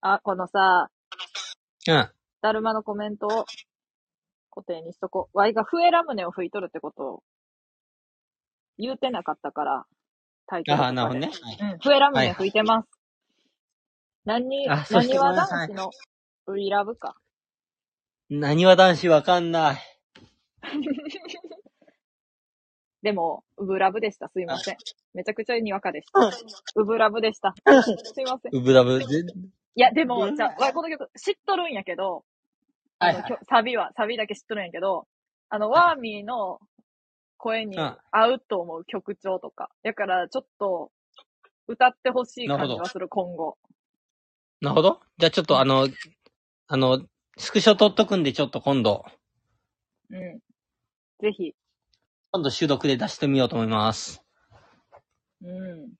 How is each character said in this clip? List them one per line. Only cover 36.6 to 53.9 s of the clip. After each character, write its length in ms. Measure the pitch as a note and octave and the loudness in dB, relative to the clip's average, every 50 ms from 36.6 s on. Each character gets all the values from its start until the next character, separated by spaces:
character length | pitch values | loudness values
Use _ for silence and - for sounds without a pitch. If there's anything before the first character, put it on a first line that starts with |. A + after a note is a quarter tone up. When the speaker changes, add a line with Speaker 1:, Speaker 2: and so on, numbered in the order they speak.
| G#3 _ _ _ _ _ _ _ _ _ _ _ _ _ _ | _ _ _ _ _ _ _ _ _ _ _ _ _ _ _
Speaker 1:
声 280 | _ - A3+ A3 A3+ A3 | _ -6 -4 -4 -2 -4
に 140 | G#3+ F#3+ E3+ | -6 -6 -6
合 220 | D#3+ C3 - - _ _ - G#3+ A3+ A#3 | -6 -6 -6 -10 _ _ 2 4 4 4
う 120 | A3+ G#3+ | 2 -2
と 200 | _ _ G#3+ F#3 | _ _ -6 -6
思 180 | E3+ F3 D#3+ E3 | -6 -6 -10 -14
う 60 | F3 | -12
曲 300 | - - G3+ - - G3+ | -10 -10 -10 -10 -10 -14
調 240 | _ _ F#3+ F#3 F3+ | _ _ -6 -6 -6
と 120 | - D3+ | -8 -12
か。 200 | _ - - - _ _ _ | _ -14 -14 -14 _ _ _
Speaker 2:
う 40 | A3 | -8
ん。 20 | |
Speaker 1:
だ 40 | A3 | -6
か 120 | - G#3 | -4 -4
ら、 220 | G3 F#3 F#3 F3 E3+ | -2 0 -2 -2 -4
ち 80 | - | -6
ょ 40 | B3+ | -8
っ 60 | - _ _ _ | -8 _ _ _
と、 320 | G#3 G3 F#3 E3+ D3+ - _ _ _ _ _ - _ _ _ _ _ _ _ _ _ - | -4 -4 -4 -4 -6 -10 _ _ _ _ _ -20 _ _ _ _ _ _ _ _ _ -12
歌 180 | A#3 - B3+ | 0 2 2
っ 60 | B3+ B3 _ _ | 2 2 _ _
て 80 | B3+ | -2
ほ 140 | B3 B3+ B3 | -2 -2 -4
し 180 | A#3+ - B3 B3 | -4 -8 -10 -4
い 40 | C#3 | -2
感 180 | C#3+ C#3+ D3 | -2 -2 -2
じ 80 | C#3 B2 | -2 -4
は 100 | - E3+ | -6 -6
す 120 | - - F#3 | -8 -8 -10
る、 80 | F#3 | -10
Speaker 2:
な 0 | |
る 20 | F3 | -6
ほ 140 | - G3+ F#3 | -4 -6 -4
ど。 60 | F3 | -4
Speaker 1:
今 80 | F3 | -6
後。 220 | D#3 D#3+ D#3 - _ _ _ _ _ _ _ _ _ _ _ _ _ _ _ _ _ _ _ _ _ | -8 -8 -8 -8 _ _ _ _ _ _ _ _ _ _ _ _ _ _ _ _ _ _ _ _ _
Speaker 2:
な 100 | - D3+ | -4 2
る 40 | - | 2
ほ 80 | D#3+ D#3+ | 6 6
ど。 180 | F#3+ E4+ - _ _ _ - | 6 4 2 _ _ _ 0
じ 80 | E3 | 0
ゃ 20 | E3 | 2
あ、 20 | |
ち 80 | - - | 2 0
ょ 40 | E3+ | 2
っ 20 | |
と、 80 | - D3 | 4 4
Speaker 1:
う 40 | C3 | 4
ん。 20 | |
Speaker 2:
あ 40 | C3 | 6
の、 240 | C3+ C3+ C3 C3 C3+ C3 - - - _ _ _ _ _ _ _ _ _ _ _ | 6 6 4 4 2 -2 -8 -18 -20 _ _ _ _ _ _ _ _ _ _ _
あ 100 | _ D3 | _ 0
の、 300 | C3 C3+ B2+ B2+ C3+ - _ _ _ _ _ _ | 2 2 2 2 0 -2 _ _ _ _ _ _
ス 160 | - - - - | -14 -14 -2 -2
ク 80 | A3 | 2
シ 100 | - A3 | 6 6
ョ 60 | G#3 | 6
撮 140 | F#3+ A3 G#3 | 6 6 4
っ 40 | G3+ | 4
と 120 | - G#3+ | 2 0
く 100 | G#3 G3+ | 2 2
ん 80 | F#3+ D#3+ | 0 0
で、 80 | C#3 - | 0 0
ち 100 | - D3 | -2 -4
ょ 60 | B2 | -4
っ 20 | |
と 100 | - C3 | -4 -6
今 220 | - C#3 C#3 C3+ A2+ | -2 0 0 2 2
度。 220 | G#2+ G2+ - - - - _ _ _ _ _ _ _ _ _ _ _ _ _ _ _ _ _ _ _ | 2 0 0 -6 -16 -20 _ _ _ _ _ _ _ _ _ _ _ _ _ _ _ _ _ _ _
Speaker 1:
う 60 | - | -16
ん。 240 | F#3 F3+ F3+ E3 A3+ _ _ _ _ _ _ _ _ _ _ _ _ _ _ _ _ | -14 -14 -14 -16 -18 _ _ _ _ _ _ _ _ _ _ _ _ _ _ _ _
ぜ 100 | - G#3+ | -4 -4
ひ。 240 | G3+ - F#3 D3+ - _ _ _ _ _ _ _ _ _ _ _ _ _ _ _ - | -4 -4 -8 -10 -10 _ _ _ _ _ _ _ _ _ _ _ _ _ _ _ -4
Speaker 2:
今 100 | F#3 D#3+ | -2 -2
度 80 | C#3 | -2
収 160 | - - E3 | -2 -2 0
録 220 | D3+ C#3 B2+ - D3+ | 0 0 0 0 -2
で 80 | C3+ | 0
出 100 | B2 G#3+ G#3 | 0 -2 -8
し 100 | - - | -6 -4
て 100 | - C#3 | -2 0
み 100 | C3+ C3+ | 2 2
よ 60 | B2+ | 2
う 20 | A#2+ | 0
と 60 | - | 0
思 100 | A#2 A2+ | -2 -2
い 40 | A2 | 0
ま 240 | A2 G#2+ G#2+ A2 | 0 0 0 0